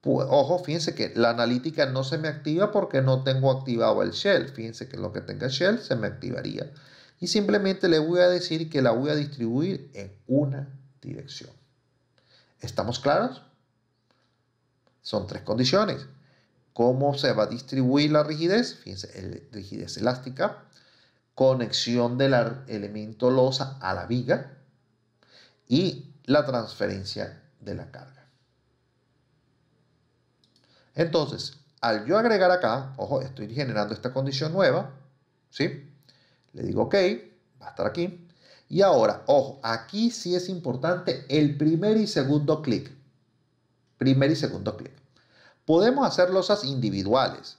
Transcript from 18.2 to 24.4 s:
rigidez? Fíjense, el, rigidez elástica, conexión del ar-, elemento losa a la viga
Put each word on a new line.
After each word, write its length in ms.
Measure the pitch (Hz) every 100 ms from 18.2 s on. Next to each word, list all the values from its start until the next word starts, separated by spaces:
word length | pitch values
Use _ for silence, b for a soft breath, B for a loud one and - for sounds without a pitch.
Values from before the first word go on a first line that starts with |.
rigidez? 520 | 147 151 170 208 247 -
Fíjense, 440 | - 98 - 92
el, 280 | 95 95 -
rigidez 460 | 104 98 104 98 -
elástica, 680 | 117 127 131 127 202 - - b b b b b b -
conexión 800 | 131 131 113 - - 120 120 123
del 160 | 139
ar-, 300 | 127 113 - -
elemento 640 | 107 101 107 107 113 127
losa 480 | 131 127 131 - -
a 120 | 92
la 120 | 92 87
viga 520 | 123 117 170